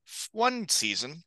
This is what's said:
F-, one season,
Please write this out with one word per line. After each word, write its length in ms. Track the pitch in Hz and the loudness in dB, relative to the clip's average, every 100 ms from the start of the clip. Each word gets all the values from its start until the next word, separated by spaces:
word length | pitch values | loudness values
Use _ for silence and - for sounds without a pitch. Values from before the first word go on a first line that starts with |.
| - | -16
F-, 220 | - - | -12 -8
one 380 | 214 240 247 196 | 0 2 2 2
season, 540 | - 110 98 120 160 | 2 2 -2 -4 -8